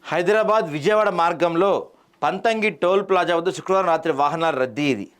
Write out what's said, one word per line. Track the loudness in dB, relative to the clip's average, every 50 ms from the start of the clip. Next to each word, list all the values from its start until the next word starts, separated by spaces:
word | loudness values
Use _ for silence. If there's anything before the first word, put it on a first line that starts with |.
| _ -4 -2
హైదరాబాద్ | -2 0 2 2 2 2 2 2 0 0
విజయవాడ | -2 -6 -4 0 2 2 2 2 2
మార్గంలో | 0 0 0 0 0 0 0 0 2 2 2 2 2 0 -4 -8 _ _ _ _ _ _
పంతంగి | -4 -2 -2 0 -2 -2 0 0 -2 -4
టోల్ | -2 -2 0 2 2 0 2 2
ప్లాజా | 0 0 2 2 0
వద్ద | 0 0 -2
శుక్రవారం | -6 -6 -4 0 0 0 2
రాత్రి | 2 0 0 0 -2
వాహనాల | 0 0 0 -2 0 0 -2 -2 0
రద్దీ | 0 -2 -4 -2 -2
ఇది. | 0 0 0 -2 -4 -12 _